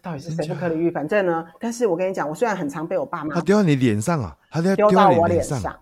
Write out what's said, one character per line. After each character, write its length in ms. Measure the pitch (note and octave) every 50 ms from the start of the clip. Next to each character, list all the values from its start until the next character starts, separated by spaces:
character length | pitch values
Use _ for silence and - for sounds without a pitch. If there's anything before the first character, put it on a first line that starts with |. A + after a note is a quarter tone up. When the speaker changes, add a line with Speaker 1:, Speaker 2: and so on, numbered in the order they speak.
Speaker 1:
到 120 | _ F#3 E3
底 40 | C#3
是 120 | - -
谁 180 | D#3 E3 D3+ D#3+
不 100 | F3+ D3
可 80 | F3+
理 100 | E3+ D#3+
喻？ 140 | D#3 E3+ E3+
Speaker 2:
真 20 |
假？ 20 | E3+
Speaker 1:
反 120 | D#3+ C#3+
正 200 | D3+ G#3 G#3 F#3+
呢， 200 | F3+ E3 E3 E3 - - -
但 120 | - A#3
是 140 | A#3 A#3 B3
我 100 | G#3 E3
跟 120 | E3 F#3 F#3+
你 40 | F#3+
讲， 140 | F#3 D#3 D3
我 60 | D#3
虽 140 | - A#3+ A3+
然 80 | G3+
很 120 | F#3 D#3+ C#3+
常 200 | C#3 D#3 D#3 E3+
被 100 | F#3+ F3
我 80 | C#3
爸 160 | - - E3+
妈 140 | D3 D#3 D3+
Speaker 2:
他 40 | F3
丢 160 | D#3+ F3+ G3
到 60 | G#3+
你 140 | G3+ E3 D3
脸 240 | C3 C3 A#2+ G#2 G#2
上 200 | G#2+ - E3+ D#3
啊？ 160 | A2+ E2+ C#2+ _ _ _
他 100 | - D#3
丢-， 140 | E3+ F#3+ G3
Speaker 1:
丢 160 | F#3+ G#3 G#3
到 200 | G3 - G3+ F#3+
我 0 |
脸 40 | F3
上。 20 |
Speaker 2:
丢 40 | E3
到 80 | E3+ F3
你 60 | F3
脸 100 | D#3+ -
上。 360 | - D3+ B2 G2 C#3+ - -